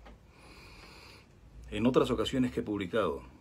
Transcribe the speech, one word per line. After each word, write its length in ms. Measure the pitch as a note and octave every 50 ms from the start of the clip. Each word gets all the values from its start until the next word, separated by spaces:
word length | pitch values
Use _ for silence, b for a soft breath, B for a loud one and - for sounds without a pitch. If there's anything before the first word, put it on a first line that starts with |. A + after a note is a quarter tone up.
| - - - - - - B B B B B B B B B B B B B B B B B B B B B - - - - - - -
En 140 | A2 G#2 A2
otras 260 | B2+ C3 D#3 C#3 B2+
ocasiones 420 | B2 G#2+ G#2+ - - C3 B2+ B2 -
que 80 | -
he 20 | -
publicado, 580 | A2+ G#2 G2+ G2 F2 G2+ A2+ G2+ E2+ C#2+ C#2 - - - -